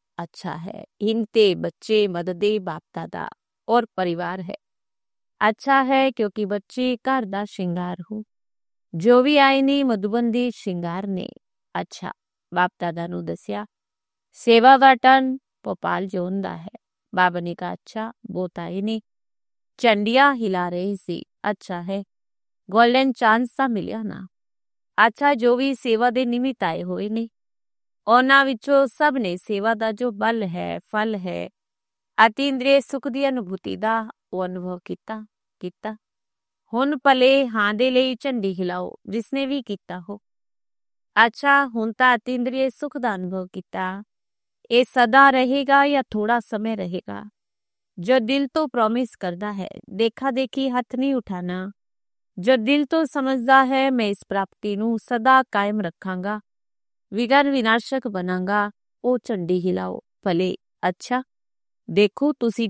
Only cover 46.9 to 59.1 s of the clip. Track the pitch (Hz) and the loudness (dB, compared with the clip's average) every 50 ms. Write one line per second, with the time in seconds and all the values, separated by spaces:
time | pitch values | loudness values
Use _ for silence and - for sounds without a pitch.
46.9 | 180 180 - - 202 202 208 208 - _ _ _ _ _ _ _ _ _ _ _ | -8 -8 -10 -10 -12 -14 -14 -16 -20 _ _ _ _ _ _ _ _ _ _ _
47.9 | _ - 170 208 254 262 220 214 269 277 285 254 - 320 311 262 - 247 220 214 | _ -6 -2 0 2 2 2 0 0 0 -2 -2 -2 -2 -2 -2 0 0 0 0
48.9 | 226 247 262 - - - - 180 175 175 208 208 202 196 185 - - - - - | 0 -2 -4 -4 -6 -8 -8 -8 -6 -6 -8 -8 -8 -8 -10 -10 -12 -16 -18 -10
49.9 | - 190 226 226 - - 254 269 240 254 269 226 - 277 269 262 247 247 240 - | -4 -2 -2 -2 -2 -2 -4 -2 -2 -2 -2 -2 -4 -4 -4 -2 -2 -2 -4 -4
50.9 | - 254 262 277 277 254 - - 196 180 180 180 180 185 185 202 - _ _ _ | -4 -2 -2 0 -2 -2 -4 -6 -8 -8 -6 -6 -6 -6 -8 -10 -14 _ _ _
51.9 | _ _ _ _ _ _ _ _ _ 190 180 240 262 240 214 247 285 294 294 - | _ _ _ _ _ _ _ _ _ -4 0 2 2 2 2 2 2 2 2 0
52.9 | 330 320 320 269 - 294 262 269 269 254 233 254 269 269 269 254 269 269 269 269 | 0 0 0 -2 -2 -4 -2 -2 -2 -2 2 6 6 6 6 4 2 0 2 2
53.9 | 262 240 220 202 202 - - - 190 196 196 - _ _ - 208 202 196 214 233 | 2 0 0 -2 -2 -6 -6 -4 -4 -4 -4 -4 _ _ -6 -6 -4 -2 -2 -2
54.9 | 233 220 - - 247 233 220 262 262 262 254 - - 202 202 208 208 214 190 170 | -2 -4 -4 -4 -4 0 4 4 4 4 4 2 -2 -2 -2 0 -2 -2 -4 -6
55.9 | - _ - 190 185 185 185 202 214 208 - _ _ _ _ _ _ _ _ _ | -8 _ -8 -8 -6 -6 -6 -6 -6 -8 -10 _ _ _ _ _ _ _ _ _
56.9 | _ _ _ _ - 214 240 226 269 285 285 277 277 269 220 226 226 233 - - | _ _ _ _ -4 -4 0 2 4 4 4 4 2 2 2 2 2 0 0 -4
57.9 | 269 262 - 240 202 185 180 185 185 180 185 185 202 208 202 208 - _ _ _ | -6 -6 -4 -6 -6 -4 -4 -2 -2 -2 -2 0 0 0 0 -2 -6 _ _ _
58.9 | _ _ - 247 | _ _ -2 0